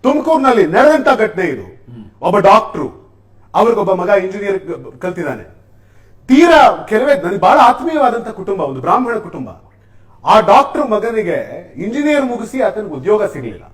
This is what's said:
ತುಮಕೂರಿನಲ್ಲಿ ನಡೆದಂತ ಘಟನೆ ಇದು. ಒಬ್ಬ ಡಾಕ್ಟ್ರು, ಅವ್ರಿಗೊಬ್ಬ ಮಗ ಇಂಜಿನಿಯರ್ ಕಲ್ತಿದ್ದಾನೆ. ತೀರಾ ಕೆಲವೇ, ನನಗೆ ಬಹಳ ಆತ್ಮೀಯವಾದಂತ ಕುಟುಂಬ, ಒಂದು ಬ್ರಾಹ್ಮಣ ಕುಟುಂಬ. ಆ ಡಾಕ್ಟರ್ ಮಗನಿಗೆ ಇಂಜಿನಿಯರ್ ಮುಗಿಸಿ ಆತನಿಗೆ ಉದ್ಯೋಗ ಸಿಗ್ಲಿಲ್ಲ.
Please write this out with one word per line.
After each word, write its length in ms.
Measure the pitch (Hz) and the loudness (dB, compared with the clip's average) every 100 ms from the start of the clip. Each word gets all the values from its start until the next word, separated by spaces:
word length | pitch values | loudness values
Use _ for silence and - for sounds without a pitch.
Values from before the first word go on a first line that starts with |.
ತುಮಕೂರಿನಲ್ಲಿ 640 | 254 294 302 320 269 233 160 | 0 0 0 0 2 2 0
ನಡೆದಂತ 400 | 180 285 311 277 233 | 2 4 4 2 0
ಘಟನೆ 240 | 220 175 | 0 -2
ಇದು. 440 | 170 127 92 - - 117 104 _ | -4 -6 -12 -20 -20 -20 -20 _
ಒಬ್ಬ 160 | 165 196 | -2 2
ಡಾಕ್ಟ್ರು, 800 | 170 220 214 - 135 - _ _ _ _ _ 165 | 4 4 2 -8 -10 -12 _ _ _ _ _ 0
ಅವ್ರಿಗೊಬ್ಬ 380 | 220 220 196 | 0 0 0
ಮಗ 160 | 185 180 | -2 2
ಇಂಜಿನಿಯರ್ 500 | 202 185 202 202 190 160 151 131 127 | 0 0 -8 -6 -6 -6 -12 -14 -12
ಕಲ್ತಿದ್ದಾನೆ. 420 | 185 175 151 120 107 - _ _ _ _ _ - - | -10 -8 -8 -10 -14 -20 _ _ _ _ _ -20 0
ತೀರಾ 580 | 262 339 311 262 175 - | 4 6 6 6 2 -4
ಕೆಲವೇ, 260 | 214 269 - | -2 2 0
ನನಗೆ 240 | 175 196 | 0 0
ಬಹಳ 200 | 185 190 | 2 6
ಆತ್ಮೀಯವಾದಂತ 680 | 247 247 320 311 262 233 226 | 4 2 -2 0 0 -2 -8
ಕುಟುಂಬ, 340 | 196 196 190 | -12 -8 -6
ಒಂದು 200 | 143 131 | -6 -6
ಬ್ರಾಹ್ಮಣ 360 | 143 196 247 226 | -2 -2 -2 -6
ಕುಟುಂಬ. 320 | 170 - 107 - _ _ _ - - - 143 | -10 -14 -14 -16 _ _ _ -20 -20 -10 2
ಆ 140 | 214 | 2
ಡಾಕ್ಟರ್ 520 | - 254 277 - 277 | 6 4 4 -2 -2
ಮಗನಿಗೆ 840 | 214 220 226 180 - 113 160 - - | -2 -2 -4 -4 -4 -6 -14 -16 -10
ಇಂಜಿನಿಯರ್ 480 | 185 262 294 294 262 | -8 -4 0 0 0
ಮುಗಿಸಿ 360 | 233 214 262 | -4 -8 -2
ಆತನಿಗೆ 340 | 240 196 202 147 | -2 -2 -10 -8
ಉದ್ಯೋಗ 280 | 131 214 | -2 0
ಸಿಗ್ಲಿಲ್ಲ. 400 | 202 143 117 92 - | 0 -6 -12 -14 -20